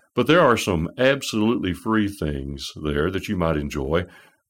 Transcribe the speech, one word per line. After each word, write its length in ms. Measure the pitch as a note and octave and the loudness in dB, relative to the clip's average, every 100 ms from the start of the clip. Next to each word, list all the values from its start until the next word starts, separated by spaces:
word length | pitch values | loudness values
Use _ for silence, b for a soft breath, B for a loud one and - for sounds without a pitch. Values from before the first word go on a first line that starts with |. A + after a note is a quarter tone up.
| b | b
But 120 | - A#2+ | -2 4
there 140 | E3 | 6
are 160 | D3+ A2+ | 6 4
some 320 | - F2 E2 - | 2 0 -2 0
absolutely 800 | B2+ C#3 - A2 G#2+ B2 F#2+ | 2 2 -2 0 2 2 -2
free 340 | F2 A2 A2 G2+ | -4 0 0 0
things 640 | G2 D#2+ C#2+ C2+ C#2 C#2 | -2 -4 -4 -6 -10 -10
there 360 | - D2+ C#2+ E2 | -8 -4 0 0
that 180 | F#2+ F2+ | -2 -4
you 80 | G2 | -2
might 220 | E2 D2+ | 0 0
enjoy. 480 | D2 C#2+ C2+ E2 F2+ b b b b | -2 -4 -2 -2 -2 b b b b